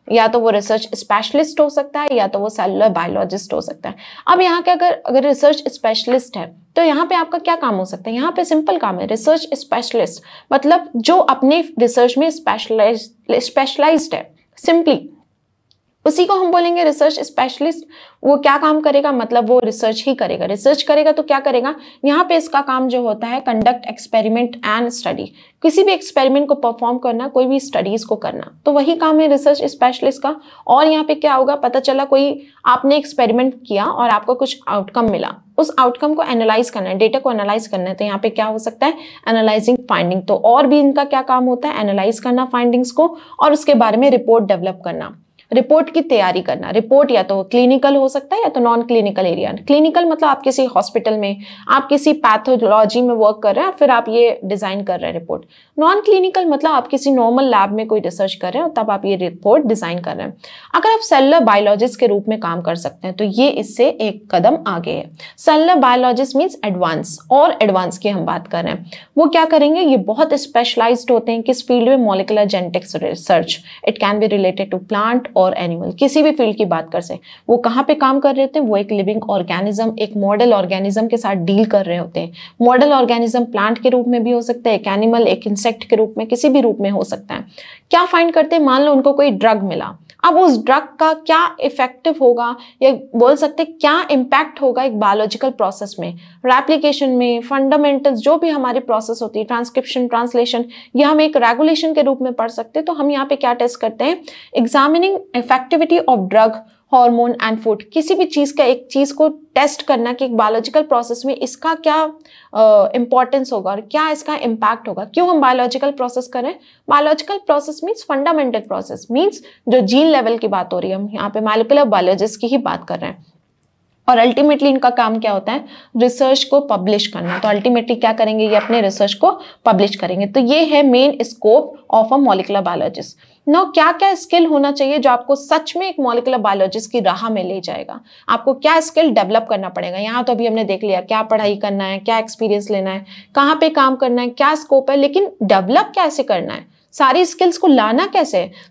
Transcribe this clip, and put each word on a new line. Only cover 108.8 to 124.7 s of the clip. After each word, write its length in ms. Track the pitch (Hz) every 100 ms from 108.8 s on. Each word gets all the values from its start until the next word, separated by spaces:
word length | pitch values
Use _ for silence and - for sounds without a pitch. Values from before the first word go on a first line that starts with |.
| -
चीज़ 240 | 269 277
को 140 | 277 311
टेस्ट 540 | 302 _ - 294 -
करना 300 | - 254 233
कि 120 | 247
एक 120 | 262 226
बायोलॉजिकल 460 | 214 226 233 214
प्रोसेस 400 | 247 247 233 240 269
में 80 |
इसका 400 | - 262 - 320
क्या, 280 | 320 320 311 311 311 _ - _
अ, 360 | - 220 208 -
इंपॉर्टेंस 580 | 247 240 254 254 277 262
होगा 180 | 220 202
और 100 | 202
क्या 300 | 220 302 311
इसका 240 | 302 302
इम्पैक्ट 540 | 302 240 220 214 226 220
होगा। 160 | 185
क्यों 240 | 202 330 359
हम 120 | 320
बायोलॉजिकल 500 | 269 254 247 247 277
प्रोसेस 380 | 277 247 247 247
कर 140 | 254
रहे 100 | 262
हैं? 80 | - _ _ -
बायोलॉजिकल 500 | 285 302 311 - 403
प्रोसेस 420 | - 294 294 302
मीन्स 220 | 349 453 -
फंडामेंटल 520 | 277 294 311 262 226
प्रोसेस, 460 | 214 190 190 117 -
मीन्स 320 | 247 392 - - _ -
जो 120 | 247
जीन 260 | 196 254 320
लेवल 320 | 277 226 226
की 100 | 214
बात 240 | 196 175
हो 60 | 180
रही 120 | 190
है, 60 | 190
हम 120 | 208
यहाँ 160 | 208 202
पे 100 | 220
मॉलिक्यूलर 440 | 214 220 226 285
बायोलॉजिस्ट 560 | 254 202 180 190 214 -
की 60 | 233
ही 120 | 262
बात 260 | 277 170 -
कर 100 | 175
रहे 120 | 165
हैं। 240 | - _ _ _ _ _ _ _ _ -
और 180 | 240 240
ultimately 400 | 247 294 285
इनका 240 | 285